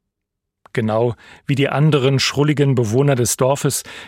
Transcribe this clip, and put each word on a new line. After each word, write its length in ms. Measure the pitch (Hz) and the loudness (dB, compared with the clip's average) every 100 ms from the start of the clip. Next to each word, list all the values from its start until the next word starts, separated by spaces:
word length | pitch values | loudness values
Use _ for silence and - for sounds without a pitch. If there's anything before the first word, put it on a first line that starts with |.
| _ _ _ _ _ _ _ | _ _ _ _ _ _ _
Genau 420 | - 110 110 120 - - - - | -4 -2 0 -2 -4 -14 -14 -6
wie 80 | |
die 140 | 135 139 | -2 0
anderen 500 | 135 156 143 131 135 | 2 2 2 2 0
schrulligen 560 | - - 151 147 139 | -2 -2 0 2 2
Bewohner 400 | 127 110 120 143 | 2 0 2 2
des 220 | 123 113 - | 2 0 0
Dorfes, 460 | 127 139 143 - - - | 0 0 -2 -4 -10 -18